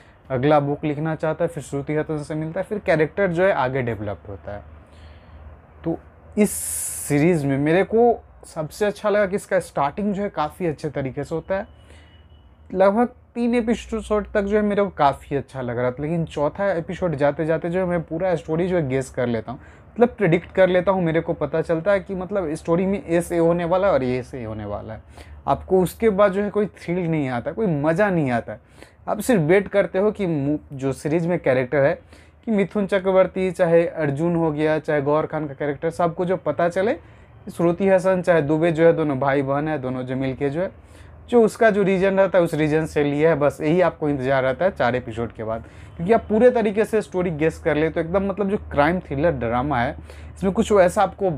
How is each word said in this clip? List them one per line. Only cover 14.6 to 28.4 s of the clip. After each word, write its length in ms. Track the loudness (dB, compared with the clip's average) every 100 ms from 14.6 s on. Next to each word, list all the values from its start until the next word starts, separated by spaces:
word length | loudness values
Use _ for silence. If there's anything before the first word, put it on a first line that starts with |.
मेरे 200 | 2 0
को 80 | 0
काफ़ी 460 | 2 2 0 -4 -6
अच्छा 240 | -6 -8
लग 160 | -6 -2
रहा 120 | -2
था, 120 | -2
लेकिन 220 | -4 -4
चौथा 480 | -4 -2 -2 0 -2
एपिसोड 420 | -2 -4 -4 -2
जाते 320 | 0 0 0 0
जाते 240 | -2 -2
जो 100 | -2
है 60 | 0
मैं 160 | -2
पूरा 320 | -4 -4 -2
स्टोरी 340 | -2 -2 -2 0
जो 80 | 0
है 120 | 0
गेस 220 | -2 -2
कर 160 | -2 -2
लेता 260 | -2 -4
हूँ, 80 | -12 -16 -20 -10
मतलब 180 | 0 0
प्रेडिक्ट 440 | 2 2 2 0
कर 160 | 2 4
लेता 240 | 4 2
हूँ। 100 | 0
मेरे 180 | 0 0
को 120 | -2
पता 280 | -4 -4 -4
चलता 300 | -2 -2 0
है 80 | -2
कि 140 | -2
मतलब 380 | -10 -6 -4 -4
स्टोरी 300 | -4 0 0 2
में 160 | -2 0
ऐसे 320 | -2 0 2
होने 260 | 2 2
वाला 220 | 0 2 2
है 40 |
और 100 | 2
ये 160 | 0 -4
ऐसे 240 | -6 -10
होने 200 | -10 -8
वाला 300 | -8 -8 -10
है। 80 | -14 -18 -20 -20 -10 -4
आपको 320 | -4 0 0
उसके 280 | 0 0 0
बाद 220 | 4 2
जो 100 | 2
है 80 | -2
कोई 160 | -2 -4
थ्रिल 320 | -4 -6 -4 -2
नहीं 180 | 0 -2
आता, 240 | -4 -6
कोई 140 | -2 -2
मज़ा 440 | 0 0 2 2
नहीं 200 | 2 0
आता 220 | 0